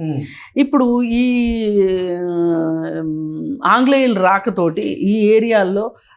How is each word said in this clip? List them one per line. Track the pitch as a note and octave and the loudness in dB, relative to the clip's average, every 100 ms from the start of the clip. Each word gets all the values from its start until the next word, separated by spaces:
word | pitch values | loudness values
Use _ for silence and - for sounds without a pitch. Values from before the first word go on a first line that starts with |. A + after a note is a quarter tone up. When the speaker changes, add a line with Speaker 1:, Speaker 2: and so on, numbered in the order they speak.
Speaker 1:
Hmm. | D#3+ C#3 D3 - - - | -6 -6 -8 -14 -6 -2
Speaker 2:
ఇప్పుడు | C#4+ C#4+ B3 A#3+ | 0 2 2 0
ఈ, | A#3+ A#3 B3 B3 A#3 A#3 G#3+ G#3 F#3+ F#3 F3+ F3 | 0 0 0 0 0 0 0 2 2 0 -2 -4
ఆమ్, | F3 F3 E3+ E3 D#3+ D#3+ D#3+ D#3+ D#3+ D#3 D#3 D#3 D#3+ - F3 | -2 0 0 0 -2 -4 -6 -6 -6 -6 -8 -8 -8 -2 0
ఆంగ్లేయుల | A3+ C4 C#4 B3+ G3 | 2 4 2 2 2
రాకతోటి | F#3 G3 G#3 F#3+ E3+ D#3+ | 2 2 0 -2 -2 -2
ఈ | G#3+ - F#3+ A3 G#3 | -4 -2 0 2 4
ఏరియాల్లో | A3 A3+ G#3+ F#3+ G3 A3+ - _ | 4 4 2 2 0 -4 -8 _